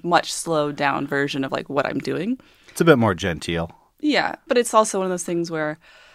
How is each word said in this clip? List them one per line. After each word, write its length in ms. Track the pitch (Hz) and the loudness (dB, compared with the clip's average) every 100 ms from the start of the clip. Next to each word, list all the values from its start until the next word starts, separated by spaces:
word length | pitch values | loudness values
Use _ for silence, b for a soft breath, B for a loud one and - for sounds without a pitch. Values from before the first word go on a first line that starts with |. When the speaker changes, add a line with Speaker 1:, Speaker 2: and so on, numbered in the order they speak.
Speaker 1:
much 300 | 175 208 - | 2 2 2
slowed 420 | - 170 160 147 147 | -6 -2 0 0 0
down 300 | 143 139 143 | 0 0 -2
version 380 | 143 143 143 | -2 -2 -2
of, 80 | 135 | -4
like, 160 | 135 - | -4 -4
what 160 | 139 - | -2 -2
I'm 120 | - | -4
doing." 400 | - 139 196 254 b b b | -4 -4 -4 -6 b b b
Speaker 2:
It's 120 | - | 2
a 40 | 170 | 6
bit 120 | 135 | 6
more 160 | 110 | 6
genteel. 560 | 87 95 78 - 82 82 - _ _ | 2 -2 -4 -2 -4 -4 -10 _ _
Speaker 1:
Yeah, 360 | 302 220 - - - | -2 0 0 -4 -2
but 80 | 247 | 0
it's 160 | 240 | 2
also 260 | 220 220 196 | 2 2 0
one 60 | 190 | -2
of 40 | |
those 140 | 180 | -4
things 260 | - 170 170 | -4 -4 -4
where 280 | 160 151 156 b b b | -4 -4 -6 b b b